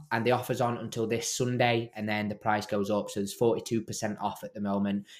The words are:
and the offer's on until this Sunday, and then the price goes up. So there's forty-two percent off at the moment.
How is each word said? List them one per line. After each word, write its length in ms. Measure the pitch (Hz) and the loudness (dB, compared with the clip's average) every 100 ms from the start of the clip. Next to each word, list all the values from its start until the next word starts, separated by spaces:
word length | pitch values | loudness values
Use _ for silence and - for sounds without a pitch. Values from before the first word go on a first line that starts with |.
| - | -2
and 100 | 117 | 0
the 100 | 113 | 4
offer's 280 | 120 - 123 | 2 2 0
on 160 | 120 117 | 0 0
until 300 | 110 117 110 | -6 -2 0
this 280 | 113 - | 0 -2
Sunday, 560 | - 123 123 120 117 117 - | -2 0 4 4 4 0 -6
and 100 | 104 | -2
then 220 | 107 104 | 0 0
the 60 | |
price 320 | 104 113 107 104 | -2 2 0 2
goes 240 | 104 101 | -2 2
up. 180 | 104 101 | 0 0
So 120 | - | -4
there's 120 | 101 | -4
forty-two 480 | - 117 - - 117 | 2 2 2 0 -2
percent 380 | - 110 107 104 | -2 -4 -4 -2
off 240 | 101 98 | -4 -6
at 80 | 104 | -12
the 80 | 107 | -4
moment. 460 | 101 101 101 101 101 - | 0 2 2 0 -4 -18